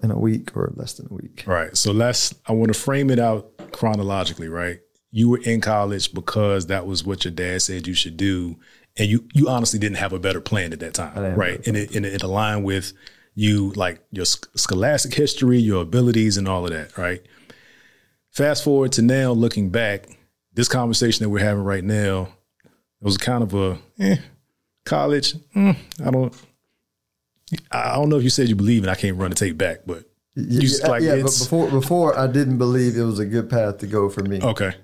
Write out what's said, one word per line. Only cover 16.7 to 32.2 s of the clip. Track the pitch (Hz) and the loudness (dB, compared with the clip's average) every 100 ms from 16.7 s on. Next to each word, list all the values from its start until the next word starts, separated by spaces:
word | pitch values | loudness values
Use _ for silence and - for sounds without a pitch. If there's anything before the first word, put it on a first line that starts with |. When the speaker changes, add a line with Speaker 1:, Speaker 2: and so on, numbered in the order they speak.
Speaker 2:
that, | 80 76 - | -6 -10 -6
right? | 90 90 - _ _ - _ _ _ _ _ _ _ | -6 -6 -10 _ _ -20 _ _ _ _ _ _ _
Fast | - 147 143 | 0 0 2
forward | 147 139 131 | 4 4 4
to | 123 | 4
now, | 117 135 131 | 4 4 4
looking | 117 117 107 98 | 2 2 2 0
back, | 113 110 101 - - _ _ _ | 0 0 -2 -8 -20 _ _ _
this | - 120 | -2 0
conversation | 131 120 110 120 - | 2 0 2 2 2
that | 107 | 0
we're | 101 | 0
having | 104 101 | 2 0
right | 98 98 | 0 -2
now, | 95 107 101 95 92 - _ _ | 0 0 0 -2 -6 -12 _ _
it | _ _ _ _ | _ _ _ _
was | 101 95 | -4 -2
kind | - 123 | 0 0
of | 104 | 0
a, | 98 95 87 - - | 0 -2 -4 -10 -2
eh, | 196 180 - _ _ _ _ _ | 0 0 -2 _ _ _ _ _
college, | - 151 143 143 - 160 _ | -2 0 2 2 0 -4 _
mm, | 202 196 151 - - | 2 4 2 -2 -6
I | 143 | 0
don't, | 127 127 - - _ _ _ _ _ _ _ _ _ - - - | 2 0 -4 -20 _ _ _ _ _ _ _ _ _ -10 -10 -6
I | 120 120 127 | -4 -2 0
don't | 151 | 2
know | 147 | 4
if | |
you | 127 | 2
said | 120 120 | 2 2
you | 101 | 2
believe | 101 117 | 4 4
in, | 95 | 2
I | |
can't | 90 101 92 | 0 -2 -2
run | 92 | -2
the | - | 0
tape | 98 80 | -2 0
back, | 92 82 92 | -2 -4 -10
but | 82 - _ _ 135 | -10 -12 _ _ -8
Speaker 1:
Y-, | - | -2
Speaker 2:
you | 120 | 2
just, | 135 139 | 2 2
Speaker 1:
yeah, | 156 | 2
Speaker 2:
like, | 120 | 2
Speaker 1:
yeah, | - 135 | 2 2
but | 135 | 2
Speaker 2:
it's | - | 0
Speaker 1:
before, | 127 165 139 | 0 0 2
before | 135 135 175 160 | 2 2 2 2
I | 135 | 2